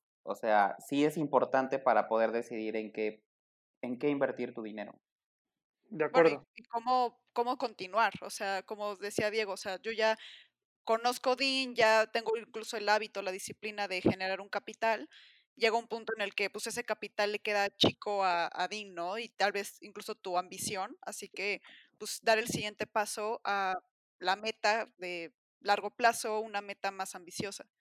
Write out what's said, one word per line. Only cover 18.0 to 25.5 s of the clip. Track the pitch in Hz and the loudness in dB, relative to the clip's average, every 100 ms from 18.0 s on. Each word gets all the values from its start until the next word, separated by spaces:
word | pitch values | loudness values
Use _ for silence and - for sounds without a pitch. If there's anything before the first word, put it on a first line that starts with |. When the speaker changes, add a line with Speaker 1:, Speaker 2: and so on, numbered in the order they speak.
| 208 202 | -4 2
Speaker 3:
a, | 190 170 165 | 2 2 0
a | - 180 | -2 -4
din, | 214 202 | -4 -10
¿no? | 175 175 220 | -8 -6 -6
Y | 233 | -6
tal | - 202 | 0 0
vez | 196 202 - | 0 -6 -10
incluso | 214 208 220 208 | -16 -14 -10 -10
tu | 190 180 | -2 -2
ambición, | 180 - - 196 208 349 | -2 -6 -6 -4 -6 -8
así | - - 202 | -12 -12 -12
que, | - 202 - - - _ - | -4 -4 -4 -8 -20 _ -14
pues, | 208 - | -10 -2
dar | 226 220 | 4 4
el | 240 | 2
siguiente | - 208 208 214 | -2 -4 -6 -2
paso | 220 208 - 214 233 | 0 -2 -2 -4 -2
a | - 202 190 185 _ _ _ - | -2 0 0 -2 _ _ _ -4
la | 180 196 | 0 0
meta | 220 - 208 226 - - | -2 0 2 2 0 -6
de | 180 175 165 _ _ | -6 -6 -8 _ _